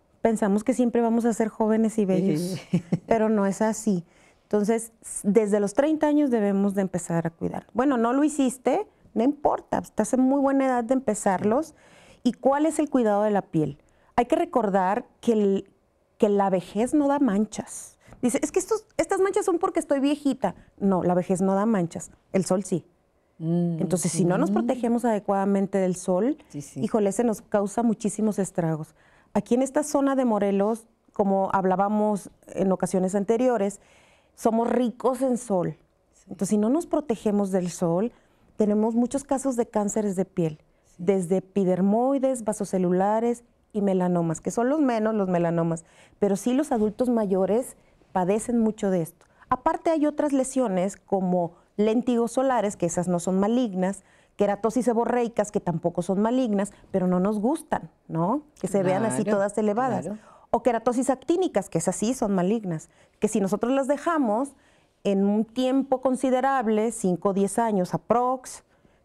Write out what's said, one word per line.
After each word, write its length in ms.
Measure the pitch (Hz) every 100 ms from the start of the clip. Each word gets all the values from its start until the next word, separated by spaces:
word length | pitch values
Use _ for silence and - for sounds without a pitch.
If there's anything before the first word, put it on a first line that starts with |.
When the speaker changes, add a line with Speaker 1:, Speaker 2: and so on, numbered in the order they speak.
| _ _
Speaker 1:
Pensamos 420 | 226 220 208 208
que 100 | 233
siempre 280 | 247 247 240
vamos 240 | 233 233 233
a 80 |
ser 140 | 220 226
jóvenes 500 | - 214 220 220 220
y 80 | 190
bellos, 540 | 185 190 151 180 180 -
Speaker 2:
Sí. 120 | 175 -
<laughs> 140 | 175 -
Speaker 1:
pero 220 | 226 220
no 160 | 214 196
es 160 | 185
así. 420 | 220 214 220 180 - _ - _
Entonces, 480 | _ 208 202 226 226 _
s-, 200 | - - 202
desde 320 | 220 208 208
los 140 | 202
treinta 340 | - 294 311 302
años 220 | 294 285
debemos 460 | 233 202 196 202 196
de 60 |
empezar 440 | 190 175 - 170 165
a 40 |
cuidar. 360 | - 175 185 -
Bueno, 240 | - 285 247
no 160 | 226
lo 100 | 269
hiciste, 640 | 302 294 262 - - 349 427 _ -
no 100 | 214
importa, 560 | 247 294 - - - 202
estás 340 | 175 - 214
en 80 | 254
muy 180 | 262 285
buena 260 | 269 269 269
edad 180 | 240
de 100 | 233
empezarlos. 800 | 262 240 208 208 180 208 254 320 - - - - -
¿Y 100 | 247
cuál 320 | - 262 285 320
es 120 | 311
el 100 | 294
cuidado 340 | 262 220 202
de 80 | 214
la 100 | 202
piel? 380 | - 160 147 143 _ _ _ -
Hay 100 | 247
que 100 | 320
recordar 720 | 339 247 214 196 185 233 - _
que 120 | 233
el, 360 | 220 202 196 - _ _ _ _ -
que 120 | 214
la 200 | 202 196
vejez 440 | 185 - 202 247
no 140 | 302 277
da 100 | 285
manchas. 800 | 262 196 214 - - - - _ - -
Dice, 180 | 247 -
"Es 80 | 302
que 80 | 370
estos, 260 | 370 440 - -
estas 220 | 339 392
manchas 260 | 392 403 381
son 120 | 339
porque 220 | 381 330
estoy 200 | 320 277
viejita". 540 | 277 294 285 254 185 - - -
No, 220 | 196 185
la 140 | 175 180
vejez 260 | 175 180
no 140 | 190 196
da 100 | 220
manchas, 460 | 202 170 180 - - _
el 140 | 190 175
sol 180 | 185
sí. 220 | - 170 - _ _ _ _ -
Speaker 2:
Mm, 400 | 165 175 175 160
Speaker 1:
Entonces, 300 | 165 175 170
si 120 | 165
no 140 | 165 196
nos 140 | 190
Speaker 2:
mm. 20 |
Speaker 1:
protegemos 500 | 214 240 254 233 233
adecuadamente 760 | 240 208 - 196 196 196 196 196
del 160 | 185 180
sol, 420 | - 180 240 302 -
Speaker 2:
Sí, 120 | 147
sí. 180 | - 135
Speaker 1:
híjole, 300 | 220 226 202
se 120 | 190
nos 180 | 240 208
causa 400 | - 208 202 -
muchísimos 560 | 233 202 202 - 214 202
estragos. 560 | 185 - 160 147 160 _ _ _ _
Aquí 220 | 202 - 240
en 80 |
esta 180 | 277 294
zona 320 | 294 285 277 262
de 100 | 254
Morelos, 600 | 208 202 196 208 226 - _ _
como 360 | - 196 196 190
hablábamos 760 | 196 185 185 202 214 214 202 - - -
en 180 | - 190
ocasiones 440 | 180 180 185 185 202
anteriores, 640 | 196 226 254 226 202 - _ _ _ _ _ -
somos 340 | 233 226 233
ricos 540 | 233 247 - 233 247
en 140 | 262 240
sol. 380 | - 185 165 151 _ _ _
Speaker 2:
Sí. 80 | _ -
Speaker 1:
Entonces, 200 | 196 196
si 80 | 208
no 100 | 214
nos 160 | 302 339
protegemos 640 | 320 294 214 220 202 196
del 220 | 190 175
sol, 400 | - 175 170 220 - _ _ _ -
tenemos 360 | 208 208 220
muchos 300 | 226 240 269
casos 320 | - 262 269 240
de 100 | 226
cánceres 480 | 214 202 220 208 185
de 100 | 185
piel, 340 | - 160 151 _ _ _
Speaker 2:
Sí. 100 | -
Speaker 1:
desde 380 | 175 190 170 185
epidermoides, 1040 | 185 202 180 180 196 220 254 277 262 247
vasocelulares 1000 | 214 208 196 190 180 180 196 220 233 240 - _ _
y 80 | 214
melanomas, 580 | 202 185 180 175 165 160
que 100 | 185
son 180 | 233 247
los 100 | 311
menos 340 | 269 226 214 220
los 140 | 185
melanomas, 540 | 175 170 170 165 165 - - - _
pero 160 | 202 196
sí 180 | 247
los 180 | 254 302
adultos 380 | 240 214 208 247
mayores 640 | 226 202 190 190 226 269 - _ _ _
padecen 480 | 190 180 214 - 233
mucho 320 | 220 214 202
de 100 | 185
esto. 240 | 160 - _ _ -
Aparte 400 | 247 - 339 349
hay 160 | 320 302
otras 280 | 302 294
lesiones 640 | 269 262 262 240 185 196 -
como 560 | - 196 185 180 170 - _ -
lentigos 560 | 214 233 247 233 233
solares, 420 | 262 262 247 202 -
que 100 | 170
esas 220 | 180 180
no 120 | 175
son 200 | 185 190
malignas, 640 | 208 240 240 185 185 196 - _ _ -
queratosis 500 | 202 202 226 254 240
seborreicas, 680 | 226 233 247 233 226 202
que 100 | 196
tampoco 400 | 175 165 170 175
son 200 | 175 190
malignas, 500 | 220 254 247 202 208 - -
pero 160 | 190 180
no 120 | 180
nos 180 | 196 208
gustan, 500 | 226 320 - - 165 _ -
¿no? 340 | 165 175 285 - -
Que 80 | 185
se 160 | 202
vean 220 | 185 185 220
así 180 | 220
Speaker 2:
Claro, 140 | 208 208
Speaker 1:
todas 200 | 202 220
elevadas. 480 | 214 208 262 214 151
Speaker 2:
claro. 140 | 214 - - _
Speaker 1:
O 100 | 233
queratosis 460 | 240 226 240 240 254
actínicas, 600 | 254 - 349 359 202 185
que 80 | 180
esas 180 | 190 -
sí 180 | 214
son 220 | 262 214 190
malignas, 540 | 180 233 196 156 - _ _ _
que 100 | 214
si 100 | 220
nosotros 320 | 190 202 233
las 160 | 269 262
dejamos 640 | 285 330 320 233 214 277 - _ _ _ _ 202
en 180 | 196
un 220 | 202 214 220
tiempo 560 | 254 254 269 269 262
considerable, 920 | 262 254 269 254 269 269 220 214 226
cinco 380 | - 185 175 202
o 40 |
diez 240 | 190 196 -
años 360 | 233 202 180
aprox, 720 | 165 - 233 247 262 - - _ _ _ _